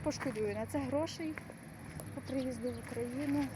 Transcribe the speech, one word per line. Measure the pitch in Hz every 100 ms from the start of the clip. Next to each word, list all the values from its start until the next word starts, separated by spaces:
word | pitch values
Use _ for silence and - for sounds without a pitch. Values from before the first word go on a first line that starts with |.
пошкодую | 311 - 277 214 214 202
на | 220
це | 294
грошей | 269 269 330 - 320 311 - - - - - - - -
по |
приїзду | - 262 262 240 240
в | 233 -
Україну | 240 240 254 285 285 277